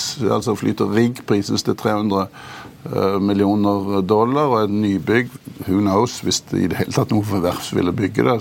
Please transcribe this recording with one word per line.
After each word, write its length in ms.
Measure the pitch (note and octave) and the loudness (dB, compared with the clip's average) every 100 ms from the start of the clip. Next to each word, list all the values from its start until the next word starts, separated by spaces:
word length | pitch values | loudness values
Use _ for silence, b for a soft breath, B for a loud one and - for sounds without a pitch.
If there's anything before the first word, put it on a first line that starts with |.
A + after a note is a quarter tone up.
| - - | -6 -2
altså 300 | G#2 A2 A#2 G2+ | 0 0 0 -2
flyter 380 | G#2+ G#2 G2+ G#2 | -2 0 0 2
rigg 240 | A#2+ B2 - | 2 0 -2
prises 380 | G#2 G2+ G#2+ - | 0 0 -2 -2
til 80 | - | -2
tre 220 | A2+ G#2+ | 0 0
hundre, 320 | G#2 G2 F#2+ B B B B B - | 0 0 -2 B B B B B -6
eh, 300 | - G2 G2 | 0 0 2
millioner 800 | G2+ G2+ G2 G#2 G2+ G2+ G2 G2+ F#2 | 2 2 4 2 2 0 0 -2 2
dollar, 400 | G#2+ A#2 C#3 D3+ | 2 4 2 2
og 220 | A#2 G#2 | 2 2
en 80 | G#2 G#2 | 0 0
nybygg, 480 | G2 D2+ A2+ B2 - - - - | 0 2 2 0 -8 -16 -10 -2
who 160 | F#2 | 0
knows, 400 | G2+ F#2+ A#2+ - | 2 2 0 -2
hvis 160 | - - - | -4 -4 -2
det 140 | F#2+ | -2
i 80 | F#2+ | -2
det 60 | - | -2
hele 160 | - - | -2 0
tatt 160 | A2+ | 0
noe 160 | A2 G#2 | 0 0
for 160 | G2 | 0
verft 320 | F2 E2+ - G2 | -2 -4 -4 -2
ville 160 | F2+ | 0
bygge 320 | F2 F#2+ G#2 B2 | 0 -2 0 2
det, 80 | A#2 | 0